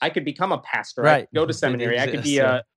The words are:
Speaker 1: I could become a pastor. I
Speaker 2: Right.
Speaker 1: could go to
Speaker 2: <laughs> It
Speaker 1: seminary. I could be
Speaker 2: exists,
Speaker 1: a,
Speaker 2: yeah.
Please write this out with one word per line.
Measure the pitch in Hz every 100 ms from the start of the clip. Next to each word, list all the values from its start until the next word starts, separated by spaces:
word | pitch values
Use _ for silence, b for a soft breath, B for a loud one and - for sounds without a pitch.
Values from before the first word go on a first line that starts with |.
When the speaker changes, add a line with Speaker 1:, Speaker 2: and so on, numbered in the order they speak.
Speaker 1:
I | 156
could | 156
become | 143 135 190
a | 147
pastor. | - 117 104 - 143
I |
Speaker 2:
Right. | 147 -
Speaker 1:
could | -
go |
to | 160
Speaker 2:
<laughs> |
It |
Speaker 1:
seminary. | 113 139 120 117 120
I | 135
could | -
be | 143 139
Speaker 2:
exists, |
Speaker 1:
a, |
Speaker 2:
yeah. | 131 127 -